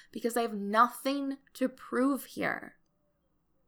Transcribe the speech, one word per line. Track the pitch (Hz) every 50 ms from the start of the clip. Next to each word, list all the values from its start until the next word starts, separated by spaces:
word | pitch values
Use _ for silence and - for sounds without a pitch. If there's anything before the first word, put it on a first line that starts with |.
| - _
because | - 220 - 233 226
I | 240
have | 233 220 214
nothing | 202 202 202 214 220 240 240 - - - 269 277 285 277 269 269 - _ _ _
to | - 262 254
prove | 262 - - - - 240 254 277 277 247 -
here." | - - 208 185 151 - - - - - _ _ _ _ _ _ _ _ _ _ _ _ _ _ _ _ _ _